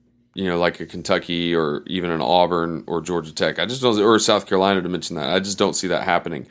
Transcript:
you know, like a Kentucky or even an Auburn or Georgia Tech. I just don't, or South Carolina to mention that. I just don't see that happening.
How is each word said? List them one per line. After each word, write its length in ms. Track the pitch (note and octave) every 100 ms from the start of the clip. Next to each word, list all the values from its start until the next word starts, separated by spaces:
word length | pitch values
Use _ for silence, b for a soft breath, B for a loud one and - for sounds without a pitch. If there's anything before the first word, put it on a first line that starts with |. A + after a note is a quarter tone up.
| _ _ _ -
you 100 | F#2+
know, 120 | F2
like 220 | F2 E2+
a 60 | E2
Kentucky 680 | F2+ D#2+ F#2 - E2+ F2
or 300 | E2 D2+ D2 -
even 220 | F#2 E2+
an 100 | E2
Auburn 640 | B1 F2+ E2+ F2 E2+ D#2+ -
or 140 | E2
Georgia 320 | D#2+ E2+ D#2+
Tech. 260 | D#2 E2 D#2
I 60 | F#2
just 160 | C3
don't, 180 | B2 G#2+
or 180 | G#2 G#2+
South 260 | A2 G#2 -
Carolina 360 | F#2+ G2 G2
to 80 | F2
mention 260 | F2+ - E2
that. 120 | C#2
I 60 | F#2
just 180 | G2 G2
don't 160 | G2 -
see 120 | F2+
that 160 | E2
happening. 440 | F#2 E2+ F2 D2 -